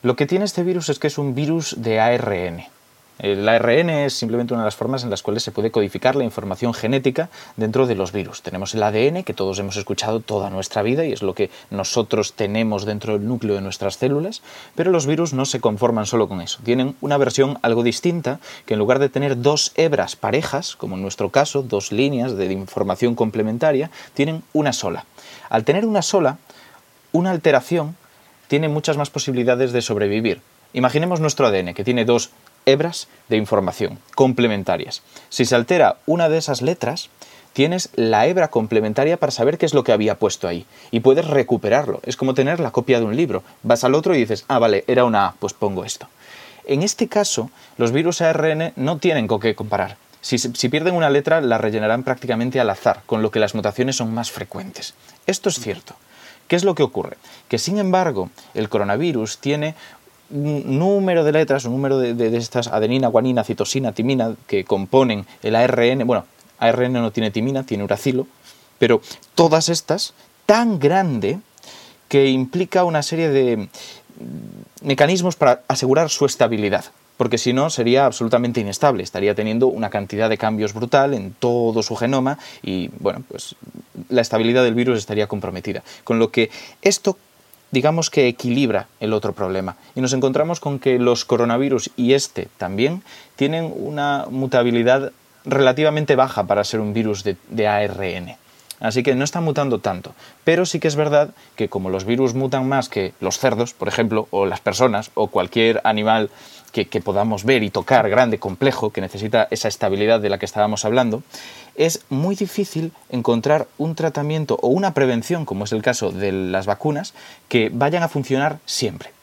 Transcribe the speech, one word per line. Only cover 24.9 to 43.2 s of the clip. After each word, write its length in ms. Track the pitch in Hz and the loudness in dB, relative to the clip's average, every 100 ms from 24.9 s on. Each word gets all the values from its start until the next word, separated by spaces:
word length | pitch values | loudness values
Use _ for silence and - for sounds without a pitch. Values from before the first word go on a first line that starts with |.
| 85 - - - - - | -6 -12 -20 -20 -20 -2
Al 160 | 113 | 0
tener 200 | 117 165 | 2 2
una 180 | 220 208 | 2 0
sola, 360 | 165 202 160 - _ - - - _ _ _ | 2 2 2 -2 _ -20 -20 -20 _ _ _
una 220 | 165 180 | 0 0
alteración 640 | 180 165 139 - 170 151 170 _ _ _ _ _ | 2 4 4 2 -2 -2 -8 _ _ _ _ _
tiene 240 | 143 156 | 0 0
muchas 260 | 151 151 147 | 0 0 -2
más 140 | 143 | -2
posibilidades 640 | - - 127 123 123 131 | -4 -4 -2 2 2 2
de 100 | 120 | 0
sobrevivir. 580 | 113 107 104 104 113 90 _ _ _ | 0 0 0 0 0 -2 _ _ _
Imaginemos 480 | - 127 135 170 175 | 0 0 2 0 0
nuestro 260 | 156 - 131 | 0 2 2
A 40 | |
D 80 | 98 | 2
N, 160 | 90 | -2
que 100 | 85 | -4
tiene 220 | 101 123 117 | -2 0 2
dos 240 | 120 - _ _ _ | 2 0 _ _ _
hebras 440 | - 135 165 160 - - _ | 2 4 2 -4 -14 -20 _
de 80 | 110 | -2
información 600 | 104 104 95 - 107 - _ | 2 0 0 -4 -6 -6 _
complementarias. 880 | - 131 123 120 104 95 87 - - _ - - | 2 2 4 2 0 -2 -4 -4 -12 _ -20 -14
Si 160 | - | -2
se 100 | 123 | 2
altera 440 | 120 117 185 120 - - | 2 4 4 4 4 -2
una 240 | 170 165 | 2 2
de 80 | 160 | 2
esas 240 | 156 131 | -2 -2
letras, 480 | 127 180 - 160 - _ - - - | -2 -2 -4 -6 -12 _ -20 -20 -14
tienes 380 | - 143 180 - | 0 0 0 -4
la 320 | - 113 110 127 | 0 2 4 4
hebra 220 | 185 156 | 4 2
complementaria 720 | 120 110 113 107 107 147 170 | 0 0 0 0 0 0 2
para 140 | 151 | 0
saber 260 | - 120 165 | 2 0 2
qué 80 | 165 | 2
es 80 | |
lo 100 | 147 | 2
que 80 | 120 | 4
había 260 | 107 107 98 | 2 2 0
puesto 300 | 107 - 90 | -2 -2 -6
ahí 160 | 87 - - - | -6 -10 -20 -4
y 100 | 117 | 2
puedes 260 | 127 135 160 | 4 4 4
recuperarlo. 760 | 139 127 127 107 120 143 - | 0 2 0 2 2 0 -6
Es 120 | - 123 | -6 -4
como 160 | 135 | -2
tener 260 | 131 135 165 | 0 0 0
la 120 | 139 | -2
copia 300 | 123 120 123 | -2 2 2
de 40 | |
un 120 | 113 | 2
libro. 260 | 117 | 0